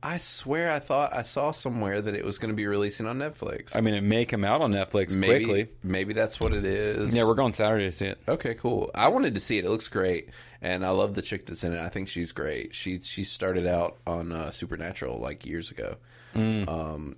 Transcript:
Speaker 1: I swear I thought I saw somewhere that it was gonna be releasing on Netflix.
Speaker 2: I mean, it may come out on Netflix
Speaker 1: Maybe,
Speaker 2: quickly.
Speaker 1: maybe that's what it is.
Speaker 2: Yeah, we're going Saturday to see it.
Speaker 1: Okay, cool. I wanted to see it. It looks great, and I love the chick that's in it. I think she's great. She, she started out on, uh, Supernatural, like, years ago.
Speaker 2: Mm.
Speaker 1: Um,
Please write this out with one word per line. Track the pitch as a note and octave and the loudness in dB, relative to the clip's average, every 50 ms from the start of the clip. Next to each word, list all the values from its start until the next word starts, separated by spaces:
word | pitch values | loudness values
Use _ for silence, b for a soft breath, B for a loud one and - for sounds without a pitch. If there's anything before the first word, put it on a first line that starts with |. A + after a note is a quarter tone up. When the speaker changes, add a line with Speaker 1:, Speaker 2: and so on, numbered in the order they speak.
| - | -8
Speaker 1:
I | D3 E3+ | -6 -6
swear | E3+ - - - - - C3 C#3+ E3 E3+ E3+ | -4 -4 -4 -6 -6 -2 -2 -2 0 0 0
I | D#3 C#3+ | -2 -2
thought | - - C#3 C#3 D3 - - | -2 0 2 2 2 2 0
I | B2 A#2 | -2 -4
saw | - - C#3 C#3 D3+ D#3 | -4 -2 -2 0 0 -2
somewhere | - - C3+ A#2+ A#2 G#2 G2 G2 G#2 | -2 -4 -4 -2 -2 0 0 0 0
that | G#2 G#2+ G2+ | -2 -2 -2
it | - F2+ | -2 -4
was | G2 G2 - | -4 -4 -4
gonna | - A2 A2 | -4 -4 -2
be | G#2+ G#2 | -2 0
releasing | G#2 G2+ G2+ G2+ G2+ G2+ - A2+ | 0 2 2 0 0 -2 -4 -4
on | A2+ A#2+ C3 | -4 -4 -4
Netflix. | C#3+ D3+ D3+ - - - - - - - - | -6 -6 -6 -8 -8 -6 -6 -8 -8 -4 0
Speaker 2:
I | A2 A2+ | 2 2
mean, | A2 G#2+ | 4 2
it | G2+ G2+ | 4 4
may | G2+ A2 A#2 A#2+ | 4 4 4 2
come | A#2 B2 G#2 G2 | 2 0 0 2
out | G2+ A#2 D#3 D#3+ | 2 4 4 4
on | A#2+ G2+ | 4 2
Netflix | G2+ F#2+ - - G2+ F#2+ F2+ F#2+ | 2 0 2 2 2 2 4 2
Speaker 1:
Maybe, | F#2+ F#2+ F#2+ A#2+ C3+ A2+ | 4 6 6 6 6 6
Speaker 2:
quickly. | A2+ G2+ G2+ A2 A2 - - - | 4 2 2 0 -2 -6 -8 -2
Speaker 1:
maybe | F#2 F#2 F#2+ G2 G2+ G#2+ | 0 0 0 0 0 2
that's | A2 A2 G#2+ - - | 0 0 0 0 0
what | A2+ A2 G#2+ | 0 2 2
it | G#2 G2 | 2 2
is. | F#2+ F#2+ G2+ G#2+ G#2 G#2+ - G#2 A#2 A#2 | 0 0 2 0 0 0 0 0 2 4
Speaker 2:
Yeah, | A#2 A2+ | 6 6
we're | A2 A2+ | 6 6
going | A#2 C3+ A#2+ G2+ | 6 4 2 4
Saturday | - G#2+ G#2+ A2+ G#2+ G2 | 2 4 4 4 4 2
to | F#2+ E2+ | 0 0
see | - G2 | -2 -2
it. | G2 F#2+ - - | -4 -4 -4 -2
Speaker 1:
Okay, | - C#3 - - C3 A2+ | -2 -2 0 0 -4 -4
cool. | - - A#2+ A#2+ G2 - - - | -2 0 0 0 0 0 -2 0
I | - A2+ D3 | 4 4 6
wanted | A3 C4 C#4 D#3+ G#2+ | 6 4 2 2 0
to | F#2+ | -2
see | - - A#2 G2+ | -2 0 0 0
it. | F2 | 2
It | F2+ | 2
looks | A2 A2+ - - | 0 0 -2 -2
great, | - G#2 F#2+ F#2 F2+ E2 - - B B B B B B - | -2 0 2 2 2 0 -2 -8 B B B B B B -4
and | F2+ F#2 F#2 F#2+ | -2 -2 0 0
I | F#2 | 2
love | F#2+ F#2+ G2 G#2 G2 | 2 4 2 2 0
the | G2 - | -4 -4
chick | - G#2 F2+ - | -4 -6 -8 -8
that's | - E2 - - | -10 -10 -4 -4
in | E2+ E2+ | -4 -2
it. | E2+ | -2
I | E2 F2 | -6 -6
think | - G#2 F#2+ F#2+ | -6 -6 -6 -6
she's | - F2 E2+ D#2+ - | -4 -4 -4 -4 -4
great. | D2+ C#2+ D#2 D2 A#1+ A1+ - - | -4 -4 -4 -4 -4 -6 -8 -10
She, | - - F#2+ F#2 F2+ - | -8 -6 -6 -6 -6 -6
she | - - G2+ G2 | -8 -8 -6 -6
started | - - - F#2+ F#2 F#2 F2+ F2 | -6 -6 -4 -2 0 0 2 2
out | F2 F2 E2+ E2+ E2+ - - - | 2 2 2 0 0 -4 -6 -6
on, | F2+ E2+ E2+ E2+ E2+ E2 | -4 -4 -4 -4 -6 -6
uh, | E2 D#2+ D2+ - | -6 -6 -8 -8
Supernatural, | - - - - D#2+ E2 F2 - - - B1+ A#1+ A1+ | -8 -8 -8 -8 -8 -8 -8 -8 -6 -6 -6 -6 -6
like, | A#1 C2+ D#2 - - | -6 -8 -8 -10 -10
years | C2 D#2 E2+ E2+ - | -8 -8 -8 -8 -8
ago. | - - - - - - B B B B B B B | -10 -8 -8 -8 -8 -10 B B B B B B B
Speaker 2:
Mm. | A2 A2 A2 A2 G#2+ G2 D#2 | 0 0 2 2 0 -2 -2
Speaker 1:
Um, | E2 D#2+ D#2 D#2 D#2 D2+ D#2 C#2+ - | -2 -4 -4 -6 -6 -8 -8 -10 -12